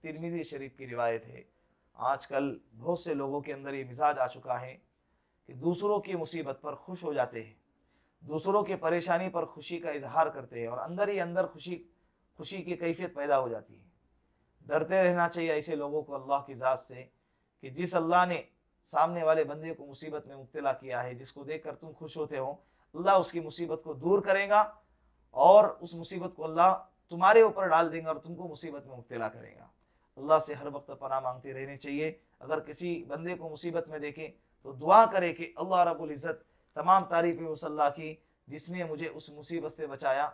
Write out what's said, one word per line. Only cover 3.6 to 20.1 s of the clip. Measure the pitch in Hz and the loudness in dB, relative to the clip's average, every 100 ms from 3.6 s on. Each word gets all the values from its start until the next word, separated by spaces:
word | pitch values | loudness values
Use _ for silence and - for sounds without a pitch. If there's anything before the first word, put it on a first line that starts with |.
| 139 | -8
ये | 139 | -10
मिजाज | 127 123 151 143 | -10 0 0 2
आ | 127 | -2
चुका | - 127 123 | -4 -6 -6
है | 127 131 _ _ _ _ _ _ _ | -6 -16 _ _ _ _ _ _ _
कि | 131 | -6
दूसरों | 156 175 208 208 | -4 -2 0 -2
की | 196 185 | -2 -8
मुसीबत | 156 165 139 135 | -6 -8 -8 -8
पर | - 139 | -10 -12
खुश | - 180 | -12 -10
हो | 170 | -6
जाते | 143 123 120 | -2 -2 -2
हैं, | 110 107 _ _ _ _ _ _ | -14 _ _ _ _ _ _ _
दूसरों | - 151 160 202 | -8 -6 0 0
की | 202 190 | 0 -2
परेशानी | 160 170 170 175 185 | 0 0 0 -2 -2
पर | 175 165 | -4 -6
खुशी | - 139 175 | -8 -10 -8
का | 170 | -6
इजहार | 147 135 127 160 | -8 -4 0 0
करते | 143 123 120 | 0 -12 -10
हैं | 117 | -8
और | 123 | -8
अंदर | 107 175 202 | -8 -2 -2
ही | 202 | -2
अंदर | 170 175 175 | -2 -2 -2
खुशी, | 156 147 175 - _ _ _ _ _ | -4 -12 -12 -14 _ _ _ _ _
खुशी | 156 196 | -12 -10
की | 170 175 | -8 -4
कैफियत | 170 165 180 | -2 -4 -6
पैदा | - 143 139 | -6 2 2
हो | 127 | 2
जाती | 113 - | -6 -10
है। | 104 _ _ _ _ _ _ _ _ - | -20 _ _ _ _ _ _ _ _ -2
डरते | 147 160 190 | -2 2 4
रहना | 185 175 170 | 4 4 0
चाहिए | 170 165 | 0 -2
ऐसे | 151 151 156 | -2 -2 -4
लोगों | 143 151 | -2 -4
को | 147 | -4
अल्लाह | 139 131 139 | -10 -2 -2
की | 143 127 | -2 -4
ज़ात | 127 131 | 0 0
से | - 123 127 _ _ _ _ _ | -4 -16 -18 _ _ _ _ _
कि | 135 | -16
जिस | 127 175 180 | -8 -2 -2
अल्लाह | 165 175 180 | 2 4 4
ने | 170 - _ _ _ _ | 0 -8 _ _ _ _
सामने | 156 165 175 | 0 2 2
वाले | 156 160 | 2 4
बंदे | 143 151 156 | 2 -2 -8
को | 160 143 | -10 -12
मुसीबत | 135 156 | -14 -10